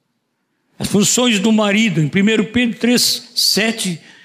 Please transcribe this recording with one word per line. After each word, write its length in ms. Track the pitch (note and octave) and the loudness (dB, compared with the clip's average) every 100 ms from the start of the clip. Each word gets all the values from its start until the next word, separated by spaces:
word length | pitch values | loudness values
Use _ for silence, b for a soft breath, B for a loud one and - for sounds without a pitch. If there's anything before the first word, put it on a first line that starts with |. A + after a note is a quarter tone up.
| _ _ _ _ _ _ _ - | _ _ _ _ _ _ _ -12
As 120 | - | -2
funções 500 | G3 G3+ - B3 G#3 | 0 2 2 2 2
do 140 | A3 | 2
marido, 480 | A3 G#3 G3+ A3+ D#3+ | 2 2 0 0 0
em 80 | D3 | 0
primeiro 420 | F#3+ G3+ A3 G3 | 2 2 0 -2
Pedro 260 | A#3+ B3 G3 | -2 -2 0
três, 540 | A#3 A#3+ - - - | 0 2 0 -4 -8
sete, 680 | - - - A3 A3 F#3+ D#3+ B B | -4 -2 0 -2 -4 -6 -8 B B